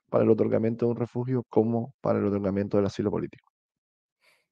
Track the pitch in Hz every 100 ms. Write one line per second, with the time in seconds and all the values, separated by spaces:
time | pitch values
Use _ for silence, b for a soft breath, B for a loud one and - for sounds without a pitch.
0 | _ 117 113 110 110 107 113 117 120 117
1 | 120 123 123 127 - 113 113 117 120 -
2 | 110 107 101 101 98 98 101 104 98 -
3 | 104 87 - - _ _ _ _ _ _
4 | _ _ _ _ _